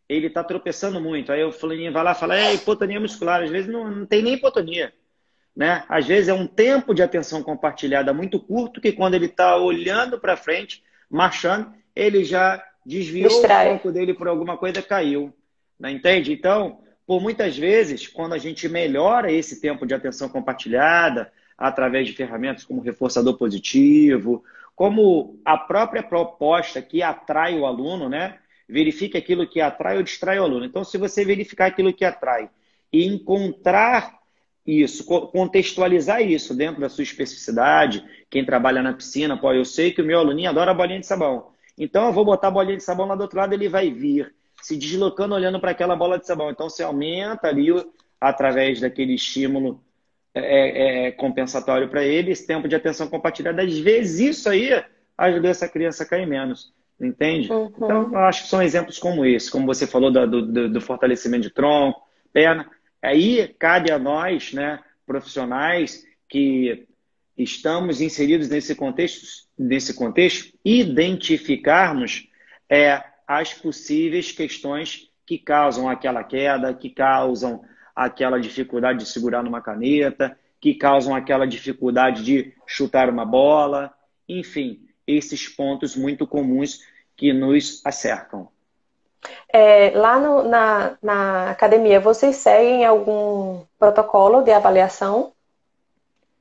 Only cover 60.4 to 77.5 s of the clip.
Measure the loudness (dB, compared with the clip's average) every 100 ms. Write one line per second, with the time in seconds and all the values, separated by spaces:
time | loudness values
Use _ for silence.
60.4 | 0 -2 -2 -2 -4 -2 0 0 -2 -2
61.4 | -4 -2 2 2 2 -2 _ _ _ 2
62.4 | 4 2 -4 _ _ _ 2 4 4 2
63.4 | 0 -2 2 2 2 0 -2 -2 -2 -6
64.4 | -6 -8 -8 -8 _ _ -10 -10 -8 -8
65.4 | -6 -4 -2 -2 -4 -6 _ _ _ 0
66.4 | 0 2 -2 -4 -12 _ _ _ _ -6
67.4 | -6 -4 -2 -2 -2 -4 -4 -2 0 2
68.4 | 0 -4 -4 -6 -6 -4 -4 -6 -18 -20
69.4 | _ -6 -2 -2 -4 -6 -2 2 2 0
70.4 | -12 _ 2 4 4 2 0 -2 -2 -2
71.4 | 0 -2 4 4 4 0 -4 -8 -14 _
72.4 | _ -20 2 4 4 2 -4 _ -4 -4
73.4 | -4 -8 -10 -10 -4 -2 0 -2 -6 -8
74.4 | -8 -8 -8 -8 -8 -14 _ _ -10 -10
75.4 | 0 2 2 0 -4 -4 -4 -6 -6 -4
76.4 | -2 -2 -4 -6 -12 -2 2 2 0 -2
77.4 | -6